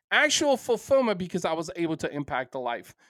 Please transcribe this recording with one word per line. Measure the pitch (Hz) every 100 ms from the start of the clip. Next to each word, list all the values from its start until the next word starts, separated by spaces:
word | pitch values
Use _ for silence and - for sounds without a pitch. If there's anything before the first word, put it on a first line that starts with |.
| -
actual | 220 294 - 294 254
fulfillment | - 220 - 269 240 180
because | 180 180 170
I |
was | 160 165
able | 170 165 160
to | -
impact | 147 139 131 131
the | 135
life | 123 113 - -